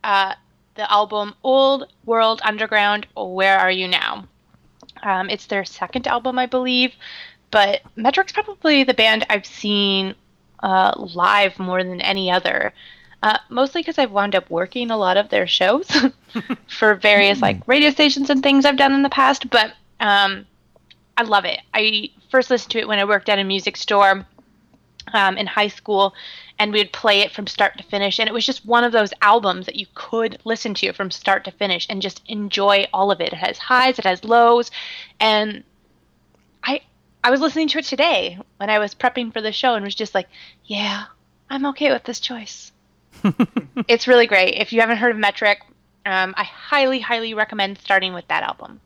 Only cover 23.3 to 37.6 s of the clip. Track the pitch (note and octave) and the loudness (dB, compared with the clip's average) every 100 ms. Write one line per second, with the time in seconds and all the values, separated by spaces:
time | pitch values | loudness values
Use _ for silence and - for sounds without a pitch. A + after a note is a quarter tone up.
23.3 | G3+ F#3+ G3 F#3+ - - G#3 G3 G3 - | 0 0 -2 -4 -6 0 4 4 4 -4
24.3 | _ _ _ _ _ _ - - G#3+ G3 | _ _ _ _ _ _ -20 -4 0 0
25.3 | F#3+ G3 - G#3 - - G3 G3 - - | 0 -4 -2 -2 -4 -4 0 0 -2 -20
26.3 | - - - G#3+ G#3 G3 - A3+ G3+ G#3 | -20 -20 -4 -2 0 -2 0 2 2 2
27.3 | - G3+ - G3+ - - G3+ G3 F#3 A3 | -4 -10 0 0 0 -8 -4 -2 -2 -2
28.3 | A3+ A3 C4 G#3 A#3+ A#3+ A3+ G3+ - G#3 | -2 -4 -6 0 2 4 2 0 2 4
29.3 | A3+ G3+ F3+ F3+ G#3 G3 - - A3+ A3+ | 4 2 -4 -8 -12 -14 -16 -8 -4 -4
30.3 | - A3+ A3+ A3 G3 G3 - F#3+ - - | -6 -6 -6 -4 -4 -6 -4 -8 -4 0
31.3 | F#3+ F#3+ _ G3+ F3 - G3+ F#3+ - - | 0 -2 _ -4 -4 -4 -6 -8 -10 -12
32.3 | G#3+ G3+ G3 G3+ G3+ G3 F#3+ G3 F#3 E3 | -10 -6 0 2 2 2 0 0 0 -2
33.3 | E3 F3+ - - B3+ C4 B3+ F#3+ F#3 A3 | -4 -6 -6 0 2 2 2 -2 -2 2
34.3 | A#3 A#3 A#3+ A#3+ - - - - _ A3 | 4 6 4 0 -10 -16 -16 -20 _ 2
35.3 | G#3+ G#3+ G#3 - _ _ _ _ _ _ | 2 0 -6 -16 _ _ _ _ _ _
36.3 | _ _ _ - C#4+ _ _ _ _ B3 | _ _ _ -6 -6 _ _ _ _ 0
37.3 | C4+ D#4 D#4 | 2 0 -2